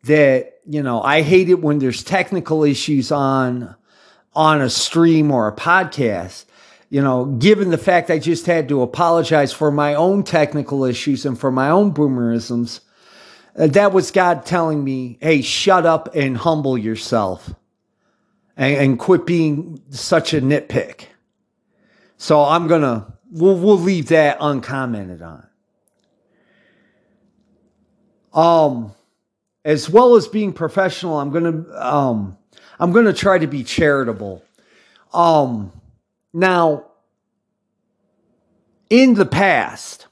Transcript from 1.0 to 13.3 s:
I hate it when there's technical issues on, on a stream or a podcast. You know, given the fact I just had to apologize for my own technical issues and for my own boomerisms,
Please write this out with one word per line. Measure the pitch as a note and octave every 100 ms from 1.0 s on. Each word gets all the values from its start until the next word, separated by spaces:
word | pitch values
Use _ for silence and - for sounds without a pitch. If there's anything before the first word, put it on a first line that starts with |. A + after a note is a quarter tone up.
I | A2 D3+
hate | D3+ F#3 F#3
it | F3+
when | D#3 D3
there's | C3 B2+
technical | - F#3+ F3+ F#3+ - D#3
issues | D3+ C3+ - C#3+ A#2+
on, | D3 C3+ C3+ B2+ B2 A#2+ - _ _ _ _ _
on | - D#3 D3+
a | C3
stream | - - E3 E3+ D#3+ D3
or | C3+ G#2+
a | G#2
podcast. | E3+ F3+ E3+ C#3+ B2 G2 F#2 - _ _ _ _ _
You | C#3
know, | C#3 B2+ C3
given | C3 D#3+ G#3 F#3+
the | E3+
fact | - F3+ E3
I | E3
just | C#3 E3 F3
had | E3 C#3
to | C#3+
apologize | B2 C3+ E3+ E3+ D#3 D#3 C#3
for | - D3+
my | D3 D3 D3
own | F3 G3+
technical | G3 E3+ D3 D3 C3+ C#3 C3
issues | A#2+ - C3 C#3+
and | B2
for | C#3
my | C3 C#3
own | F3 G#3
boomerisms, | D3 D3 B2+ A#2 A#2 A2+ A#2+ A#2+ - _ _ _ - -